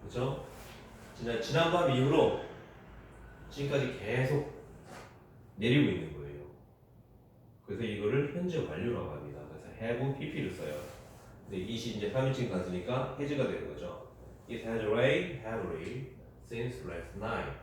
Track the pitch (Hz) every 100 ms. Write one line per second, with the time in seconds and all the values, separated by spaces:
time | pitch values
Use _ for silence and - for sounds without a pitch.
0 | - 123 135 - - - - - - -
1 | - - 113 117 - 156 165 175 175 127
2 | 135 156 - - - - - - - -
3 | - - - - - - 139 139 127 -
4 | 101 120 131 147 - - - - - -
5 | - - - - - - 113 139 123 90
6 | 80 76 - - - - - - - -
7 | - - - - - - - 101 110 101
8 | 104 135 147 170 180 160 - - 113 117
9 | 80 73 73 - - - - - 113 120
10 | 135 139 - - 92 90 76 73 - -
11 | - - - - - 95 98 117 120 104
12 | 101 131 135 131 117 - 90 127 - 131
13 | 131 - 143 143 113 - - - 87 -
14 | - - - - - 113 113 113 107 -
15 | 175 - 180 - 110 113 90 82 87 123
16 | 139 - - - - 113 123 - 92 85
17 | - 98 110 147 143 -